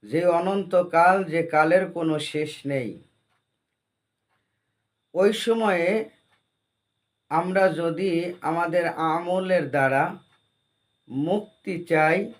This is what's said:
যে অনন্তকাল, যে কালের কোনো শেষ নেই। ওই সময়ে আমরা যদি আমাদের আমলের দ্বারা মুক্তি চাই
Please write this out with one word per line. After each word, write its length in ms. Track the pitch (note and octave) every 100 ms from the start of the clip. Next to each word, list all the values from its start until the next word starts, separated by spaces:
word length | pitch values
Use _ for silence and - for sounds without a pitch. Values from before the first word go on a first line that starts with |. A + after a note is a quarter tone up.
যে 240 | G#2 D3 F3
অনন্তকাল, 960 | E3+ F#3 G3 F#3 F#3 F3 E3 F3 G3
যে 180 | F3 E3
কালের 500 | D#3 D#3 D#3 F3+ F#3+
কোনো 260 | E3+ D#3+ D3+
শেষ 480 | - D3+ D3+ - C#3
নেই। 360 | C#3 A2+ - _ _ _ _ _ _ _ _ _ _ _ _ _ _ _ _ _ _ _ _ _
ওই 180 | E3 G3+
সময়ে 800 | A3 A#3 A3+ A3 F3+ E3+ A3 A3 _ _ _ _ _ _ _ _ _ _ _ _
আমরা 400 | D#3 F3+ F#3+ F#3
যদি 680 | D#3 E3+ E3 F#3+ E3+ F3+ F3+
আমাদের 480 | - E3 E3+ F3 E3+
আমলের 840 | - D#3+ D#3+ F3 F#3 F#3 F3+ C#3+
দ্বারা 460 | C#3+ C3+ C3+ E3+ G3+ _ _ _ _ _ _ _ _ _
মুক্তি 760 | B2+ D#3 G#3 - _ - F3
চাই 480 | - D#3 D#3 E3 -